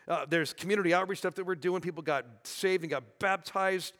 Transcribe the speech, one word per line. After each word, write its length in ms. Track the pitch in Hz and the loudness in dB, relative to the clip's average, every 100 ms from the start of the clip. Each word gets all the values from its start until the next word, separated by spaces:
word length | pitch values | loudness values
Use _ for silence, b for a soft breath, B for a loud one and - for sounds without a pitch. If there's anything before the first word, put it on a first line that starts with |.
| B | B
Uh, 180 | 165 139 | -2 2
there's 260 | 165 156 | 0 0
community 400 | - 175 208 180 | -4 0 2 4
outreach 260 | 175 190 196 | 4 2 -2
stuff 160 | 185 170 | -2 -2
that 80 | |
we're 100 | 185 | -4
doing. 280 | 175 175 180 | -2 0 0
People 200 | 170 160 | -2 -6
got 240 | 156 139 123 107 | -2 -2 -2 -12
saved 380 | - - 190 185 | -12 -2 2 2
and 80 | 165 | 0
got 300 | 143 113 - | -4 -6 -4
baptized 760 | 196 190 - 196 190 185 - - | 0 0 -2 0 2 0 -4 -12